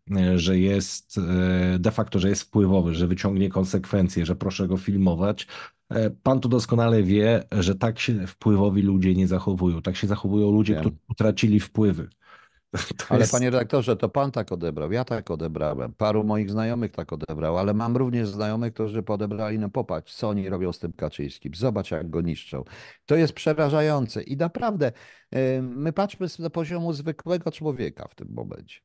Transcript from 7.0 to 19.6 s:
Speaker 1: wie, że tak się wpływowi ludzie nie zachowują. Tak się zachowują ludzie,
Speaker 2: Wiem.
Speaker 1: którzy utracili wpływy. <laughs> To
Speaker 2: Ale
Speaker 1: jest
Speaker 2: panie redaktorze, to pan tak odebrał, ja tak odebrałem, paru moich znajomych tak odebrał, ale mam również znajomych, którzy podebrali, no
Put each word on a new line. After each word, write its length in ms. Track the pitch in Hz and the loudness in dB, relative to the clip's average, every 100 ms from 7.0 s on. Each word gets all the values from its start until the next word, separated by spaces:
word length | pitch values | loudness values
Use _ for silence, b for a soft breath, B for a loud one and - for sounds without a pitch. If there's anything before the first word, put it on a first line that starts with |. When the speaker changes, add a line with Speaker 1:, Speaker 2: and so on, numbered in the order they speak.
Speaker 1:
wie, 420 | 92 101 110 117 - | 6 4 4 2 2
że 220 | 104 90 | 0 2
tak 240 | 95 117 117 | 2 0 -2
się 280 | - 110 90 | -2 -2 -4
wpływowi 560 | - 110 101 101 98 | -2 2 4 4 4
ludzie 320 | 98 95 92 | 2 4 4
nie 140 | 92 92 | 4 2
zachowują. 540 | 92 101 92 90 82 | 0 -2 0 0 0
Tak 140 | 95 92 | -4 -4
się 100 | 101 | -2
zachowują 440 | 101 98 104 104 | -2 0 2 4
ludzie, 220 | 107 107 | 4 2
Speaker 2:
Wiem. 60 | 80 | 2
Speaker 1:
którzy 140 | 80 - - | 0 -4 -10
utracili 520 | - 107 98 110 104 | 0 0 4 4 4
wpływy. 480 | - - 104 80 - _ b b b b _ | 2 2 2 2 -6 _ b b b b _
<laughs> 260 | - - - | -8 -8 -8
To 60 | - | 0
Speaker 2:
Ale 120 | - | 4
Speaker 1:
jest 120 | 113 | 4
Speaker 2:
panie 180 | 123 123 | 4 2
redaktorze, 460 | 123 117 139 120 107 | 2 2 0 2 0
to 120 | 107 | 0
pan 220 | 139 139 | 0 -2
tak 220 | 120 104 | -2 -4
odebrał, 400 | 87 85 76 76 | -4 -4 -4 -2
ja 120 | 113 | -2
tak 260 | 127 - - | -2 -6 -4
odebrałem, 600 | 80 82 78 76 69 62 | -6 -4 -2 -2 -2 -6
paru 320 | - 107 107 | -2 0 2
moich 260 | 107 107 98 | 2 0 -2
znajomych 420 | 107 110 120 110 | -2 -2 -2 -4
tak 200 | - 80 | -6 -8
odebrał, 460 | 80 - 76 80 87 | -8 -8 -4 0 0
ale 160 | 98 | 0
mam 220 | 104 117 120 | 0 0 0
również 320 | 131 120 107 | 0 0 -2
znajomych, 460 | 101 107 110 117 | -4 -4 -2 -4
którzy 280 | - 107 110 | -4 -4 -4
podebrali, 560 | 104 104 104 104 107 | -4 -4 -4 -4 -4
no 100 | 110 | -4